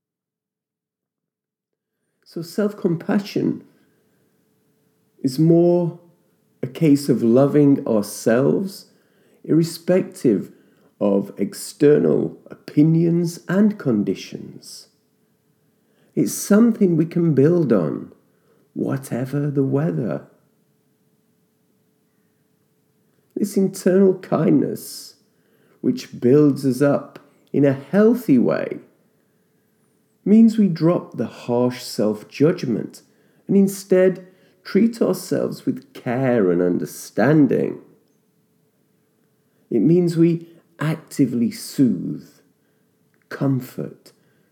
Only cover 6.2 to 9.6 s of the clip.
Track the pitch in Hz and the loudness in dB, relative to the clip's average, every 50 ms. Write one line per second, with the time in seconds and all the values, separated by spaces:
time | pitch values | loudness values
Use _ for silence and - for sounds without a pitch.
6.2 | _ _ _ _ _ _ _ - - - - - 165 151 143 139 - - 123 104 | _ _ _ _ _ _ _ -12 -12 -10 -4 0 4 4 4 4 2 0 0 0
7.2 | 117 113 117 131 143 139 139 147 147 139 139 139 139 120 113 104 101 - - - | 2 4 4 4 4 4 4 4 4 4 4 2 0 -2 -2 -2 -2 -4 -10 -4
8.2 | - 120 113 123 139 151 - - 196 190 - - - _ _ _ _ _ _ _ | 0 2 2 2 2 2 0 0 -2 -6 -10 -16 -20 _ _ _ _ _ _ _
9.2 | _ _ _ _ - - 147 165 | _ _ _ _ -4 0 0 0